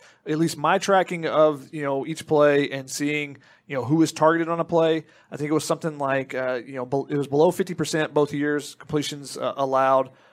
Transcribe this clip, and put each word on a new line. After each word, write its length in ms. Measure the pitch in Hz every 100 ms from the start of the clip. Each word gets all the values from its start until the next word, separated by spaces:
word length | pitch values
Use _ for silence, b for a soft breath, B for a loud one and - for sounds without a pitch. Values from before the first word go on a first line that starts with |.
| b b -
at 120 | 156
least 180 | 170 147
my 220 | 151 190
tracking 480 | 190 190 180 175 160
of, 460 | 131 156 143 135
you 100 | 156
know, 220 | 143 139
each 220 | 143 160 -
play 440 | 151 147 143 143
and 200 | 135 131
seeing, 480 | - 147 151 143 131 b b -
you 80 | 139
know, 80 |
who 180 | 120 160
is 100 | 156
targeted 360 | - 156 165 165
on 100 | 170
a 40 |
play. 400 | 165 170 165 160 156 b b
I 60 | -
think 140 | 147
it 40 |
was 100 | 151
something 340 | - 156 165 147
like, 360 | 135 135 131
uh, 260 | 131 127 127 120
you 80 |
know, 100 | 135
be-, 300 | 127 139 139
it 20 | 147
was 120 | 127
below 220 | 143 175
fifty 240 | 175 185
percent 380 | 175 147 160 151
both 200 | 147 143
years, 420 | 147 147 147 139
completions, 640 | - - 151 135 147 131 -
uh, 180 | 123 -
allowed. 540 | 135 135 135 135 135 b b